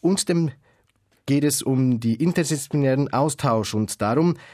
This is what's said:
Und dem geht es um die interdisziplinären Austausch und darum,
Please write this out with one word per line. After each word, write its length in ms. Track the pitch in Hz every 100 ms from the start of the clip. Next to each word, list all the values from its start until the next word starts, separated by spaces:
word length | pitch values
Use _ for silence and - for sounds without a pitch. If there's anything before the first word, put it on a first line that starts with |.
Und 260 | 175 196 -
dem 240 | 170 160 - _ _ _ _ _ _ -
geht 140 | 143
es 180 | 147 143
um 380 | - 131 131 120
die 160 | 117 113
interdisziplinären 960 | 170 180 147 151 - 151 139 131 143
Austausch 640 | 127 151 - 139 113 101 107
und 260 | 107 -
darum, 340 | 104 123 170 165 -